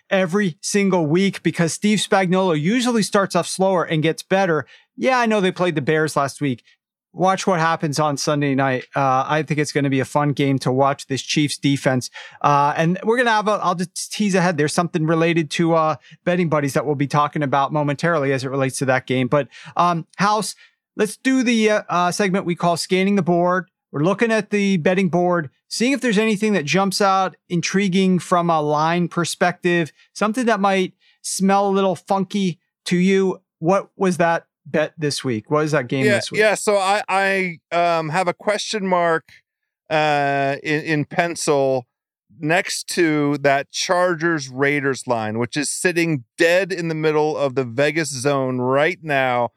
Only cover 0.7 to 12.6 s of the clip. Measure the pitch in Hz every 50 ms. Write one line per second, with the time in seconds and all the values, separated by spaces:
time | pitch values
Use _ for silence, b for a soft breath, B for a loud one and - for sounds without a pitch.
0.7 | - 202 202 196 185 180 160 143 156 180 196 196 180 - - 170 156 - 170 160
1.7 | - - - 208 214 190 - - 214 196 190 175 185 185 190 185 160 151 143 180
2.7 | 226 262 233 247 240 226 190 - - 202 196 185 - 180 160 - - - 190 190
3.7 | 190 175 151 - 165 156 147 160 156 - - - 190 190 196 180 160 151 - B
4.7 | B B B B - - 214 247 262 247 240 226 220 208 185 185 - - 180 180
5.7 | 160 156 135 135 156 156 160 151 - 147 139 135 - - 147 139 123 - b b
6.7 | b b _ _ _ _ _ _ - - 170 185 190 185 - 202 190 165 160 165
7.7 | 165 160 - 156 135 139 151 151 143 - - 160 151 147 143 143 135 131 139 135
8.7 | 127 127 - - - 143 139 135 131 131 131 - 147 156 151 - 160 147 151 -
9.7 | - 151 139 139 135 131 123 - - 147 147 147 131 123 143 139 135 127 - 135
10.7 | 127 135 139 139 180 - - - 135 127 - - - 160 147 143 - - - 143
11.7 | 139 135 - 143 131 127 - - B B B B B B - 143 143 143